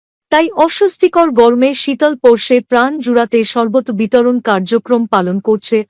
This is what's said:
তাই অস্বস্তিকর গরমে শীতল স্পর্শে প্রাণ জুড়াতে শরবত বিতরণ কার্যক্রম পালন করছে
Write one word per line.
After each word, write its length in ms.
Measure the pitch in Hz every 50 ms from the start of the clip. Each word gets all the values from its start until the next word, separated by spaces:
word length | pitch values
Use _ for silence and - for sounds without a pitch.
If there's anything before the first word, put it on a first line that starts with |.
| _ _ _ _ _ _ 302
তাই 140 | 311 330 320 403
অস্বস্তিকর 720 | 262 311 330 - - 403 381 - - 381 349 - 339 339 320
গরমে 400 | 247 233 233 240 240 240 254 277 277
শীতল 380 | - - 285 269 - 302 302 302
স্পর্শে 420 | 247 - 247 233 214 - - 254 247
প্রাণ 300 | - _ 247 240 247 269 302 302
জুড়াতে 400 | 240 240 240 240 233 - - 233 220
শরবত 420 | - - 240 233 220 202 262 247 -
বিতরণ 460 | 220 196 220 208 - 240 240 247 247 240
কার্যক্রম 600 | 240 233 202 190 185 170 226 233 - - 247 233 233
পালন 300 | - 220 190 180 180 180 196
করছে 380 | - 220 220 208 - - 233 214 208 -